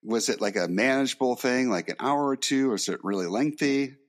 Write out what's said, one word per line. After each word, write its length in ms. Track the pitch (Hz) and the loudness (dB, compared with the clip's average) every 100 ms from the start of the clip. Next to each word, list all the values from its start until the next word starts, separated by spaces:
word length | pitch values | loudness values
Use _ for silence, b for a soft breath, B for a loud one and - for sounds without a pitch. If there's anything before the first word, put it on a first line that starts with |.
was 260 | 107 113 113 | -2 -2 0
it, 120 | 117 | 0
like, 160 | 104 98 | 0 0
a 100 | 87 | 0
manageable 680 | 90 123 135 135 - 131 120 | 2 2 2 0 0 0 0
thing, 340 | - 127 127 | 0 2 2
like 180 | 92 85 | 0 -2
an 80 | 92 | -4
hour 260 | 135 143 143 | -2 0 0
or 100 | 135 | -2
two, 360 | - 135 135 | 0 2 2
or 20 | |
is 140 | 101 - | 0 -2
it 160 | 92 | -4
really 220 | 95 98 87 | -2 -2 -2
lengthy? 680 | 101 151 147 143 139 139 135 | 0 0 0 0 2 0 -6